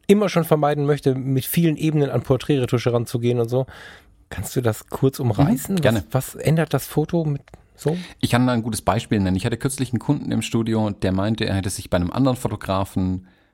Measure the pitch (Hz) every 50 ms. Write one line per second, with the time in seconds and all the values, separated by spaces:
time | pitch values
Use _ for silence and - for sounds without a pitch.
0 | _ - 196 208 208 170 - 175 160 - 160 151 147 147 151 147 143 147 147 139
1 | - 139 127 131 131 135 135 131 - - - 170 170 160 151 - 156 156 156 151
2 | 143 135 123 123 - - 131 120 - - 147 135 123 - 127 117 - 123 117 117
3 | 113 - - 117 120 120 123 120 117 113 123 131 131 - - - - - - -
4 | - - _ _ _ _ - 92 95 - - 135 120 113 107 - - - - -
5 | 131 135 - - 131 120 101 - 143 180 247 - - - 196 180 143 104 113 98
6 | - - - 131 - - - - - 135 160 165 156 - - 131 - - - 147
7 | 156 - 175 170 160 151 143 - - - - - _ _ _ - - 147 165 180
8 | 175 - - - - - 123 120 127 127 123 113 113 120 107 - - 95 95 117
9 | - - 117 101 95 92 92 92 - 120 120 - - 135 - - 127 - - 110
10 | - - 147 - - - 113 113 110 - - 117 110 113 110 110 107 104 101 -
11 | - 95 95 95 98 110 113 - 107 95 95 98 95 98 - - - - 95 90
12 | 90 85 - 120 135 135 123 - - 107 104 - - - 95 95 95 - - 98
13 | 92 92 92 90 - - _ _ _ _